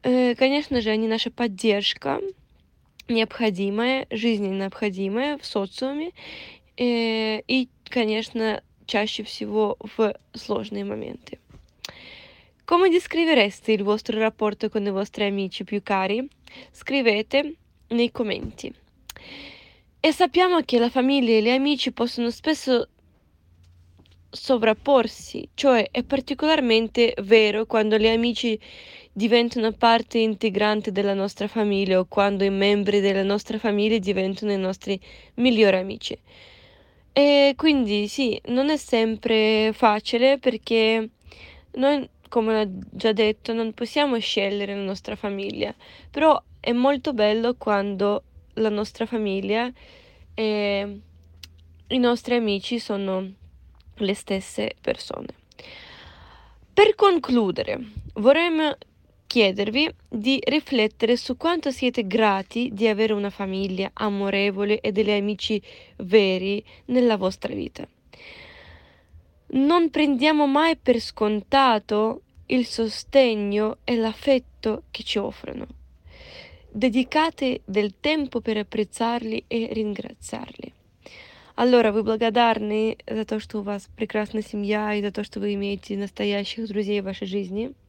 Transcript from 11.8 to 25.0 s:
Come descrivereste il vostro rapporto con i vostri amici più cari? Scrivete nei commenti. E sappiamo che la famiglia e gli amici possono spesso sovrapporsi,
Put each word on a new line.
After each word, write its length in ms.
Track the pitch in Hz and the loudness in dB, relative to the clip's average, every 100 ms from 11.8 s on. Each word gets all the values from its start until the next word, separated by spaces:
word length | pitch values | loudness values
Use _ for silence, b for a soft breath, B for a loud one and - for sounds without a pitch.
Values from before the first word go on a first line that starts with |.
| B B B B B B B B - | B B B B B B B B 0
Come 240 | 349 370 | 4 6
descrivereste 840 | 339 - 330 330 294 202 - - | 4 0 -2 4 4 4 -2 -2
il 100 | 214 | 0
vostro 360 | 202 214 - 220 | 0 -2 -2 -2
rapporto 520 | 220 220 214 202 214 | -2 -2 -4 -4 -4
con 160 | 220 202 | -4 -4
i 40 | |
vostri 340 | 190 208 - | -4 -6 -4
amici 400 | 202 202 190 - | -4 -2 -6 -8
più 180 | 185 208 | -6 -8
cari? 460 | - 196 190 214 269 _ - B B | -2 -2 -2 -4 -6 _ -20 B B
Scrivete 840 | - - 277 233 208 220 269 294 330 _ _ _ | -18 -4 0 2 0 2 0 0 -8 _ _ _
nei 220 | 233 240 | 0 0
commenti. 640 | - 220 - - - - - _ _ _ B B B B B B B B _ | 0 -4 -4 -8 -12 -16 -16 _ _ _ B B B B B B B B _
E 60 | 320 | 0
sappiamo 520 | - 359 349 359 349 | 2 2 4 4 2
che 180 | - 240 | 2 2
la 100 | 233 | 2
famiglia 440 | 254 254 277 240 | 2 2 2 4
e 80 | 220 | 4
gli 60 | 220 | 4
amici 440 | 254 277 285 - | 2 0 -2 -4
possono 360 | - 240 - 233 | -2 -4 -2 -4
spesso 580 | 233 - 311 - 247 - _ _ _ _ _ _ _ _ _ _ _ _ _ _ | -4 -4 -2 0 0 0 _ _ _ _ _ _ _ _ _ _ _ _ _ _
sovrapporsi, 1200 | - - 247 226 214 - 277 | -18 -2 2 2 0 2 2